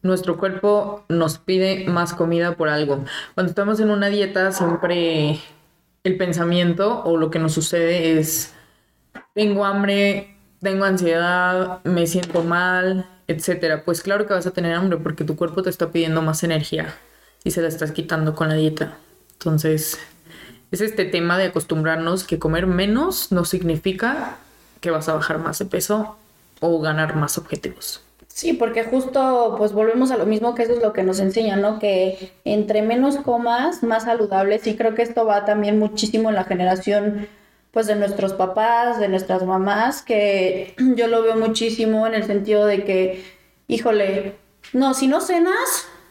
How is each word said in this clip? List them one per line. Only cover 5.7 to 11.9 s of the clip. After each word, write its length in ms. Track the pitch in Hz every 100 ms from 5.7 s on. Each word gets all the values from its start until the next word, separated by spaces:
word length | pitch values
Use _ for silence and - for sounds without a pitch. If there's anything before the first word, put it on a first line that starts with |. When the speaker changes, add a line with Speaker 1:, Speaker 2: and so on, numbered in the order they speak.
| _ _ _
Speaker 1:
el 140 | 185 185
pensamiento 840 | 185 165 170 175 175 170 202 240 165
o 100 | 165
lo 160 | 160
que 80 | 165
nos 140 | 160
sucede 680 | 156 151 175 165 175 165 160
es, 340 | 156 - - - - _ _ _ _ - -
"Tengo 300 | - 214 202 202
hambre, 680 | 196 202 202 202 196 196 - _ _
tengo 220 | 190 190
ansiedad, 1000 | 196 190 175 165 175 180 180 185 185 180
me 200 | -